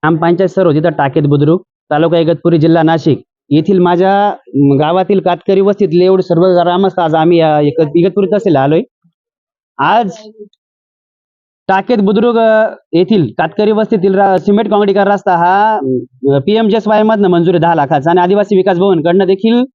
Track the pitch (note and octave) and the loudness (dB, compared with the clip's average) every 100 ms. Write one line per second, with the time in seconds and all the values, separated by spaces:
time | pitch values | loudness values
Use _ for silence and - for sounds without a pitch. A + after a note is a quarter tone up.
0 | D#3 D#3+ E3+ E3+ F#3+ F#3 F3+ D3 E3 D#3 | 0 0 0 0 0 0 0 2 -2 -2
1 | C#3 C#3+ D3 C#3+ C#3+ F3 - _ _ D3 | -2 0 0 0 0 -2 -4 _ _ -2
2 | E3 E3+ E3 E3 E3+ E3 D#3+ E3 D#3+ E3 | 0 0 0 -2 0 0 2 2 2 0
3 | E3 B2+ - _ _ C#3+ D#3+ F#3+ F3+ F3 | 0 -2 -4 _ _ -2 0 0 2 2
4 | F#3+ G3 G#3 - - C3+ C#3 C#3 D3+ F3+ | 0 2 0 -4 -8 -2 2 2 0 -2
5 | F#3 G3 F3 F3 - F#3+ G3 G3+ G3 E3 | 0 0 0 -4 -2 0 0 0 0 2
6 | F#3 F#3+ F3+ E3 F#3 F3 F3 F3 G3 G3 | 2 2 0 0 2 2 0 0 -2 -2
7 | E3 D#3 D#3+ E3+ D#3+ D3+ D3 D#3+ D#3 D#3 | -2 0 2 2 2 2 0 0 -2 0
8 | F3+ F#3+ G3 G#3 G3 D3 C#3 D#3+ B3 _ | 0 0 -2 -2 0 0 0 -2 -4 _
9 | _ _ _ _ _ _ _ - C#3 G#3 | _ _ _ _ _ _ _ -6 -2 0
10 | A3 - G#3+ A3 G#3 _ _ _ _ _ | -2 -8 -20 -20 -20 _ _ _ _ _
11 | _ _ _ _ _ _ - F#3+ G3 A#3+ | _ _ _ _ _ _ -4 -4 -2 -2
12 | G3 G#3 A#3+ A3+ A3+ A3 A3 - _ E3 | 0 0 0 0 2 2 0 -6 _ -2
13 | F#3 A3 C3+ - D#3+ E3 G#3+ G#3+ A3 A3 | 0 0 -2 -4 -6 -2 -2 0 -2 -2
14 | F#3+ F#3+ G3 F#3 G3+ G3+ G#3 G3+ G#3 G3 | 0 0 0 0 0 -2 0 -2 0 0
15 | G3 G3+ G3+ F3 F3 F#3+ G#3+ G#3+ C3+ B2+ | 0 -2 -2 0 0 0 0 -2 -4 -6
16 | A#2+ _ C3+ C#3 C3+ G#3+ A3 A3 G#3+ G#3+ | -6 _ -2 0 0 -2 0 -2 0 0
17 | G#3+ A3 G3+ F3 E3+ F3 E3 E3 C#3 D#3 | 0 0 2 2 2 0 0 0 0 -2
18 | C#3+ F3 F3+ G3+ G3+ G3 F#3 F3+ G3 F3+ | 0 0 2 0 0 0 0 0 0 2
19 | D#3 F3+ F#3 G3 A3+ A#3+ C4 | 2 0 0 0 0 0 -2